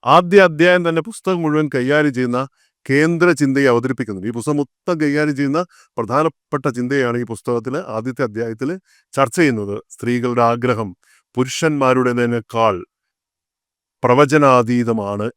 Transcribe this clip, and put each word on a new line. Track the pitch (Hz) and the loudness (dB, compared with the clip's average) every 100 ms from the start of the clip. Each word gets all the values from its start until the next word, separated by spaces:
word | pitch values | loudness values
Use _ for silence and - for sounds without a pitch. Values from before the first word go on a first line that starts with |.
ആദ്യ | 120 156 175 202 | 6 4 6 6
അധ്യായം | 185 151 175 180 | 6 4 4 4
തന്നെ | 170 165 | 2 -2
പുസ്തകം | 165 214 - 180 | -4 -8 -4 -2
മുഴുവൻ | 156 151 151 | 0 0 0
കൈകാര്യം | 131 127 147 147 | -2 0 2 0
ചെയ്യുന്ന | 123 127 123 135 _ _ _ - | 0 -2 -2 -6 _ _ _ -2
കേന്ദ്ര | 135 160 170 175 | 2 2 2 2
ചിന്തയെ | 160 143 135 139 | 2 2 2 2
അവതരിപ്പിക്കുന്നുണ്ട്. | 120 127 127 110 98 98 | 2 0 -6 -6 -6 -6
ഈ | |
പുസ്തകം | 117 131 147 | -6 -4 -4
മൊത്തം | 139 _ - 170 | -4 _ -6 -2
കൈകാര്യം | 151 143 151 135 | 0 0 -2 -2
ചെയ്യുന്ന | 139 151 175 _ _ - | -2 -2 -4 _ _ -8
പ്രധാനപ്പെട്ട | 113 127 160 _ _ 147 139 | -2 0 -2 _ _ -4 -4
ചിന്തയാണ് | 120 123 135 123 120 | -4 -4 -2 -2 -4
ഈ | |
പുസ്തകത്തിലെ | 113 113 - 120 113 139 190 | -6 -8 -4 -4 -4 -8 -8
ആദ്യത്തെ | 110 120 123 | -8 -8 -6
അധ്യായത്തിൽ | 127 107 117 113 131 185 _ _ _ | -6 -4 -8 -6 -6 -6 _ _ _
ചർച്ച | - 135 - | -2 0 2
ചെയ്യുന്നത്. | 156 113 101 101 _ | 0 0 -6 -10 _
സ്ത്രീകളുടെ | - 117 123 123 120 | -10 -4 -4 -2 0
ആഗ്രഹം | 117 120 127 110 107 87 _ _ _ - | 0 0 -2 -2 -4 -12 _ _ _ -6
പുരുഷന്മാരുടേതിനേക്കാൾ | 127 - 160 147 131 127 123 120 120 120 113 117 113 92 - _ _ _ _ _ _ _ _ _ _ _ | -4 -2 -2 0 2 2 2 0 -2 -2 -4 0 0 0 -8 _ _ _ _ _ _ _ _ _ _ _
പ്രവചനാതീതമാണ് | 123 127 143 151 143 127 117 123 117 113 101 101 107 | 2 4 4 4 4 4 2 0 0 -2 -4 -6 -6